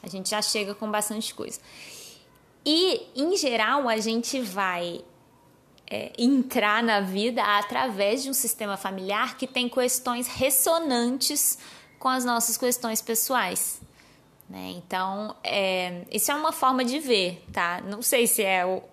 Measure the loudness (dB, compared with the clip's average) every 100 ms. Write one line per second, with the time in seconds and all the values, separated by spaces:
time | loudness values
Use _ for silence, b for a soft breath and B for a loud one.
0 | -10 -6 -2 0 0 0 -2 -6 -2 -2
1 | -2 -4 -6 -8 -10 -10 B B B B
2 | B B B -20 _ _ 0 2 4 0
3 | -4 -2 0 2 2 2 2 2 2 0
4 | 0 0 0 -4 -2 0 0 -2 -4 -8
5 | -14 -20 _ _ -20 _ _ -20 -8 -8
6 | -8 0 4 4 4 2 4 4 4 2
7 | 2 0 0 2 4 2 2 -2 -2 0
8 | 0 0 -2 -2 -2 -2 -4 -4 -4 -4
9 | -2 0 -2 -2 -4 -2 0 2 2 0
10 | -2 -4 -4 0 2 4 4 2 2 2
11 | 2 0 0 0 0 -2 B B B -4
12 | -2 0 0 0 0 0 0 0 -2 -4
13 | -2 -2 2 0 0 -2 -4 -6 -14 B
14 | B B B _ -16 -12 -10 -12 -6 -4
15 | -2 -4 -8 -6 -2 0 2 0 -2 -6
16 | -6 -2 0 0 0 2 2 4 2 -2
17 | 2 2 2 -2 -8 -2 0 -2 -6 -4
18 | 2 4 4 4 2 2 2 -2 -6